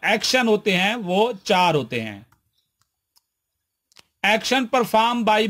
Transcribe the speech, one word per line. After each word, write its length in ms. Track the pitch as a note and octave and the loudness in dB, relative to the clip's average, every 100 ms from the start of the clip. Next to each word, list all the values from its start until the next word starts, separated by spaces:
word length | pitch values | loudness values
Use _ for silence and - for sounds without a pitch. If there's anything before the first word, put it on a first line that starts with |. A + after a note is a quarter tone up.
| E3 | -2
एक्शन 420 | A3 - B3+ A#3 | -2 0 0 2
होते 240 | G#3+ - | 0 0
हैं 220 | F3+ F#3+ A#3+ | 0 0 -2
वो 240 | F#3 F#3 A3+ G#3 - | -2 0 0 -2 -2
चार 280 | F#3+ F3+ | 2 2
होते 260 | D3+ A#2+ B2 | 0 -2 -6
हैं। 260 | A2 G2+ - _ _ _ _ _ _ _ _ _ _ _ _ _ _ _ _ _ _ _ G3 | -8 -12 -20 _ _ _ _ _ _ _ _ _ _ _ _ _ _ _ _ _ _ _ -2
Action 440 | G#3+ - B3+ A#3+ | 0 0 -2 0
performed 560 | C4 A#3 A3 A3+ A#3+ G#3+ | -2 0 2 2 0 0
by 140 | G#3+ A3 | 2 2